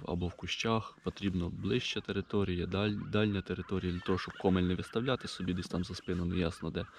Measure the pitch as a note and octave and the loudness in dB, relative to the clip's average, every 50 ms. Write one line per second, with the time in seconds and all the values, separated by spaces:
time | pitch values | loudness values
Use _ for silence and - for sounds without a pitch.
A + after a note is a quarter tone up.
0 | - - E2+ F2 F2+ E2+ - - - F2 - - - A2+ A#2 A2 - - - - | -2 -2 -2 0 0 -2 -2 -4 -6 -4 -4 0 2 2 2 2 0 -4 -8 -8
1 | - F#2 - - G2 G2 F2+ F#2 F2 F2 G#2 G2+ G#2 G2 A#2 B2 - - - - | -6 -6 -4 -2 -2 0 0 0 0 -2 -2 -2 0 0 0 2 0 -2 -4 -4
2 | - - G2 G2 F#2+ - - G2+ G2 F#2 F2+ F2 E2+ F2 F#2 F#2+ G#2 G#2+ G#2 G2 | -4 -2 -2 -2 -2 0 0 2 2 2 0 0 0 0 0 2 2 2 0 -2
3 | - - - G#2 G#2+ G#2 G2+ F#2+ - - F#2 F#2 F2+ - G2+ F#2 F2+ F2+ F2 F2+ | -2 0 2 4 4 4 2 0 0 -2 -4 -4 -4 -2 -2 0 0 0 0 0
4 | - - F#2+ F2+ - - - - - F#2+ F#2 F#2 F2+ F2+ F2+ - - - - A2+ | 0 0 0 0 0 -4 -2 2 4 6 6 6 6 4 2 0 -2 -2 -2 0
5 | A#2+ C3+ B2+ - - - - - F#2 F#2+ F2+ F2+ F2 - - F2 F2+ - F#2 - | 0 0 0 0 -2 -6 -6 -4 -2 0 0 -2 -2 -2 -2 -2 -2 -4 -6 -6
6 | - - F2+ F2 F2 F2 F2+ F#2 F2 E2 - - E2 D#2+ D#2 - G#2 - - | -4 -4 -2 0 0 0 2 2 2 0 0 -4 -6 -4 -4 -4 -4 -6 -10